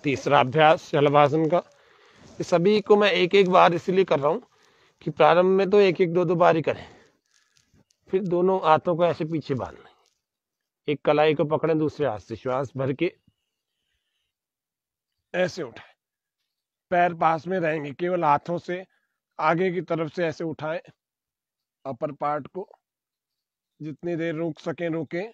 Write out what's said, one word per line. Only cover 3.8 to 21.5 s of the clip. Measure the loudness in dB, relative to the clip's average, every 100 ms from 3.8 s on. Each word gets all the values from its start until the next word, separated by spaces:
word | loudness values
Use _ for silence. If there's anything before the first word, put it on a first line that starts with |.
| -2 0
कर | 2 0
रहा | 0
हूँ | -2 -8 _ _ _ _ _
कि | -12
प्रारंभ | 2 4 6 4 2
में | 2
तो | 4
एक | 4 2
एक | -2
दो | 0 -2
दो | 2
बार | 2 2
ही |
करें, | -2 -6 -12 -20 _ _ _ _ _ _ _ _ _ _ _
फिर | -4
दोनों | -2 0 0 0
हाथों | 2 2 2 0
को | 0
ऐसे | 0 -6
पीछे | -6 -6 -6
बांध | -8 -14
लें, | -20 _ _ _ _ _ _ _ _ _ -8
एक | -4
कलाई | 0 2 2 2
को | -2
पकड़ें | -2 -2 0
दूसरे | -2 -2 -6
हाथ | -6
से, | -12 -10
श्वास | -6 -6 -6 -6
भर | -6
के | -4 -6 _ _ _ _ _ _ _ _ _ _ _ _ _ _ _ _ _ _ _ _ _ _
ऐसे | -4 -4 -6
उठाएं, | -14 -16 -20 _ _ _ _ _ _ _ _ _ _
पैर | 0 0 0
पास | -2 -2 -4
में | -4
रहेंगे, | -4 -4 -8
केवल | -8 -6 -2
हाथों | 2 0 -2 -10
से | -8 -12 -12 _ _ _ _ -4
आगे | -2 0 -2
की | -4
तरफ | -6 -6 -6
से | -4 -6
ऐसे | -6
उठाएं, | -10 -8 -10 -10 -12 _ _ _ _ _ _